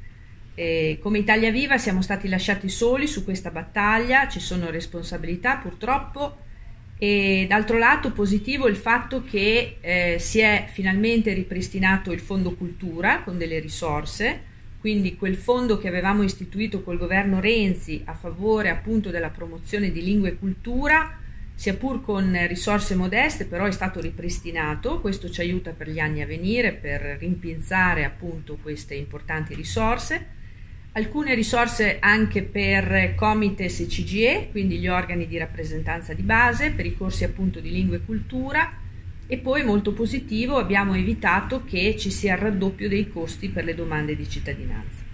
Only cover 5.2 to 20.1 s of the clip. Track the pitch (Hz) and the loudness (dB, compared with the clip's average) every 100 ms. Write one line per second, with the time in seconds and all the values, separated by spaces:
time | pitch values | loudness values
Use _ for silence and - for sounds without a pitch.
5.2 | 160 180 247 269 180 - 226 277 - 277 | -4 -2 0 -2 -4 -6 -2 -2 -2 -6
6.2 | 285 - - - - - - - 202 202 | -6 -8 -16 -16 -16 -16 -16 -2 2 4
7.2 | 196 190 185 208 208 226 233 294 254 - | 4 4 4 4 4 6 6 6 2 0
8.2 | 202 208 262 277 254 196 226 240 - 262 | 2 2 0 2 2 2 2 2 2 -6
9.2 | - 208 208 233 - - 170 180 175 170 | -4 0 2 2 2 -4 -2 0 2 0
10.2 | - 220 220 208 - - 190 196 220 233 | 0 4 4 4 0 -4 0 2 4 4
11.2 | 220 185 180 185 185 190 190 190 190 170 | 2 0 -2 -4 -4 2 4 4 2 -6
12.2 | - 196 180 180 180 - 185 165 196 339 | -2 -2 -2 -2 -6 -6 -6 -2 2 2
13.2 | 208 180 165 160 156 - 165 147 151 - | 0 -4 -4 -4 -4 -4 -2 -2 -4 -2
14.2 | 226 330 - - - - 214 208 185 - | 0 -2 -6 -16 -16 -8 -2 0 0 0
15.2 | 190 185 - 247 247 208 190 175 190 208 | -2 0 2 2 2 0 0 0 2 4
16.2 | 196 - 185 196 220 202 185 175 175 190 | 2 0 -6 -4 -2 -4 -4 -4 0 2
17.2 | 202 185 196 226 196 180 - 151 - 160 | 2 2 4 4 4 0 -2 -6 -8 -10
18.2 | 175 160 208 220 190 165 208 220 196 175 | -8 -2 2 2 2 0 0 0 0 -2
19.2 | 160 - 170 165 - 208 196 165 175 | -4 -6 -10 -10 -6 -2 0 0 2